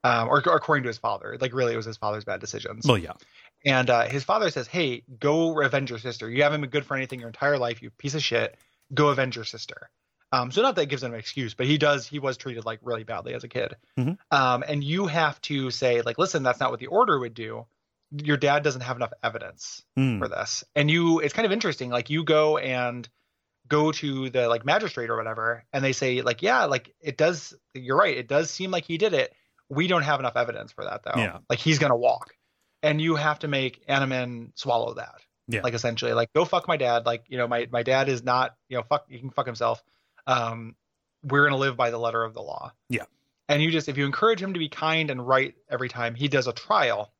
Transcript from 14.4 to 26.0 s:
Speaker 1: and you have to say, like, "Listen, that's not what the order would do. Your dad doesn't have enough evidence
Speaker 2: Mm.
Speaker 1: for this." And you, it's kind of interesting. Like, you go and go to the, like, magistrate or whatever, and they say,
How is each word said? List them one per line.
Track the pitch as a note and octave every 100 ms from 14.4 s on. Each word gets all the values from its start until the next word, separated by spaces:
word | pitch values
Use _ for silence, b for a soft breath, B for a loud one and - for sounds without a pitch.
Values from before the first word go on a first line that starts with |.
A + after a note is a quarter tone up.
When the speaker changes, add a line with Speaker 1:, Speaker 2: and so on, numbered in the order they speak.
| C3 B2 C#3
Speaker 1:
and | D3
you | C#3 E3+ G3
have | D#3 D#3 -
to | - C#3+ C3
say, | A#2 C3 A#2+
like, | A#2 A#2
"Listen, | F#3+ D#3+
that's | B2+ B2
not | C3
what | B2
the | B2+
order | F3+ A#3+ D3
would | A#2+
do. | A2+ A2+ A2+ A#2+ _ _ _ _
Your | D3 D3 C#3+
dad | C#3 D3
doesn't | D3 B2+
have | B2 B2
enough | A#2 -
evidence | A#2 A2 A2 - - - _ -
Speaker 2:
Mm. | C3+ A2
Speaker 1:
for | A2+
this." | - G#2+ - - D3
And | D3
you, | E3 E3+ E3
it's | D3+
kind | - A3+
of |
interesting. | G#3 C4 - B2
Like, | B2 A#2+
you | D3+
go | D#3+ D3+ D3+ D3+
and | C3+ B2+ B2 B2 A#2 _ _ _ _ _ _
go | D3+ D#3
to | D3+ D3 C3+ C3
the, | B2+ A#2+
like, | A#2
magistrate | B2 F#3 G#3 - A#2
or | A2+
whatever, | A2 A2+ A2+ A#2 _
and | C#3
they | C3+
say, | B2+